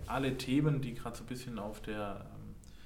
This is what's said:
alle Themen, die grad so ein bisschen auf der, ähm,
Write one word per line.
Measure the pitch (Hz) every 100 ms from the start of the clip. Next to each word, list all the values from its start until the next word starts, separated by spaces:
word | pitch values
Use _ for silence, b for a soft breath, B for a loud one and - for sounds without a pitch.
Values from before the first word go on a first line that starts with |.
| -
alle | 123 135 127
Themen, | - 135 151 139
die | 117
grad | 117 - -
so |
ein | 117
bisschen | 127 131 113
auf | 104 107
der, | - 107 101 98 -
ähm, | 107 104 104 B B